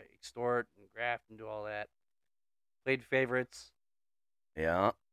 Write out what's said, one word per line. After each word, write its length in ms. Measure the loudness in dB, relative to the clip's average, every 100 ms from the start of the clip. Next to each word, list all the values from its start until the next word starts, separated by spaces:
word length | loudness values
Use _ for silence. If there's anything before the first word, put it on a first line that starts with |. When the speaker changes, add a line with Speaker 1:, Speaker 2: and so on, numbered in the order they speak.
| -14
Speaker 1:
extort 540 | _ -14 -2 0 0 -2 _
and 80 | -16
graft 300 | -6 -2 -4 -6
and 80 | -14
do 120 | -10
all 160 | -8
that. 240 | -6 -6 -8 _ _ _ _ _ _ _ _ _
Played 180 | 0 0
favorites. 680 | 2 2 2 0 -2 -8 -20 _ _ _ _ _ _ _ _ -2
Speaker 2:
Yeah. 360 | 2 4 4 2 _